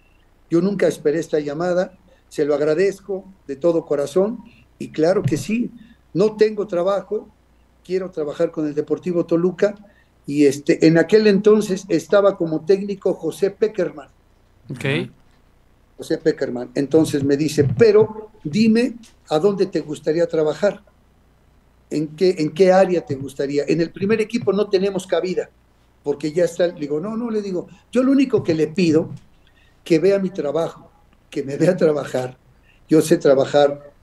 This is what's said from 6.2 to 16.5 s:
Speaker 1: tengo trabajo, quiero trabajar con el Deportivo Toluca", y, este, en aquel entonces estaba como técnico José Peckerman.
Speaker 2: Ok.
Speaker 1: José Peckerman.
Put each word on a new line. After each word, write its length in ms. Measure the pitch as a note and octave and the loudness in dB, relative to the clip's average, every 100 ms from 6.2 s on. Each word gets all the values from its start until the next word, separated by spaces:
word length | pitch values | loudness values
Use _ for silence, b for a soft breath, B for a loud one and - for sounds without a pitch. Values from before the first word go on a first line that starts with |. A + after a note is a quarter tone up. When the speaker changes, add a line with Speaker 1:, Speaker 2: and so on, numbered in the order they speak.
| G#3+ G#3+ | 0 2
Speaker 1:
tengo 300 | G#3+ G#3+ F#3+ | 0 0 -6
trabajo, 600 | F3 F3+ G3 F#3 G#3+ - _ _ _ _ _ | -4 -2 -4 -4 -8 -10 _ _ _ _ _
quiero 260 | - F#3 F#3 | -8 -6 -6
trabajar 400 | E3+ D3 C#3 E3 | -8 -6 -2 -4
con 160 | E3 D3+ | -2 -4
el 80 | |
Deportivo 500 | D3 D3 D3+ F3+ E3+ | -4 -4 -4 -2 -2
Toluca", 500 | E3 E3 F3+ F3+ G3+ G#3+ b b b _ - | 0 0 0 0 -2 -2 b b b _ -6
y, 200 | C#3+ C#3+ | 2 2
este, 400 | C#3 - D#3+ E3 | 2 0 4 4
en 120 | E3 | 4
aquel 280 | D#3+ G#3+ G#3+ | 4 4 4
entonces 560 | G3 G#3 G#3+ G3+ F#3 - | 4 4 4 2 -4 -2
estaba 480 | E3 - G3+ G3 F#3+ | -4 2 2 4 0
como 280 | E3 D#3 | -2 -2
técnico 500 | D#3+ G3 G3+ G3 G3 | 0 0 0 -4 -4
José 360 | F#3 E3 - G3 | -4 -6 -4 -4
Peckerman. 580 | G3 G#3+ - A#2+ - - _ _ _ _ _ - | -2 -4 -2 -6 -8 -18 _ _ _ _ _ -16
Speaker 2:
Ok. 160 | B2 C#3 D3 F#3 - _ _ _ _ _ _ _ - | -8 -4 -4 -6 -12 _ _ _ _ _ _ _ -16
Speaker 1:
José 220 | - D#3+ | -6 -4
Peckerman. 520 | D#3+ D3 C3 | -2 -2 -4